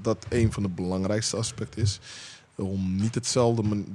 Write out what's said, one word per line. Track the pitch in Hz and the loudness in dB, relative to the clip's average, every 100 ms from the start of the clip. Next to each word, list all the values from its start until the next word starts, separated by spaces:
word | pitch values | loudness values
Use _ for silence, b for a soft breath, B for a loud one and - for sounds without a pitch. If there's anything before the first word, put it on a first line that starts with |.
dat | 104 107 - | 0 -2 0
een | 120 110 | 2 4
van | - | 2
de | 101 | -2
belangrijkste | 87 90 95 95 107 110 - | -2 -2 0 2 0 0 -2
aspecten | 113 - 107 - | -2 -4 -8 0
is. | 110 - B B B B B - | 0 0 B B B B B -6
Om | 95 98 95 95 | -4 -2 0 0
niet | 110 117 | 0 -2
hetzelfde | 117 131 120 117 | -2 2 4 4
man-, | 104 104 95 | 2 0 -4